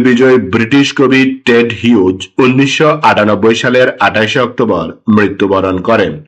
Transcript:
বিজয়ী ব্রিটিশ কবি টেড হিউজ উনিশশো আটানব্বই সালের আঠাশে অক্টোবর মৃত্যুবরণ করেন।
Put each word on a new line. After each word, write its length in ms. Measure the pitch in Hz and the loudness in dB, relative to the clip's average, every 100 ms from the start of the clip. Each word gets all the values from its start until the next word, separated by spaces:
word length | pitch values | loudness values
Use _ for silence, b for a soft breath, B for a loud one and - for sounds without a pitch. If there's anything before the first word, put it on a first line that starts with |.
বিজয়ী 340 | 123 117 127 127 92 | 2 2 4 2 0
ব্রিটিশ 400 | 110 113 139 139 | -2 0 0 0
কবি 280 | - 131 131 135 131 - | 0 0 2 0 -2 0
টেড 240 | 117 117 | 0 0
হিউজ 440 | 107 120 117 92 92 - - | -2 0 2 0 -2 -6 -2
উনিশশো 520 | 127 131 139 - 156 151 | 0 2 0 0 0 0
আটানব্বই 520 | 117 104 104 101 110 117 | 0 0 0 0 0 0
সালের 320 | 127 127 127 - | 0 0 0 0
আঠাশে 400 | 101 107 107 139 | -2 0 -2 -2
অক্টোবর 460 | 120 - 113 90 80 - - | -4 -2 -2 -2 -6 -8 0
মৃত্যুবরণ 720 | 107 101 98 101 95 95 92 | 2 0 0 -2 0 -2 -2
করেন। 320 | 101 113 87 76 | 0 0 0 -6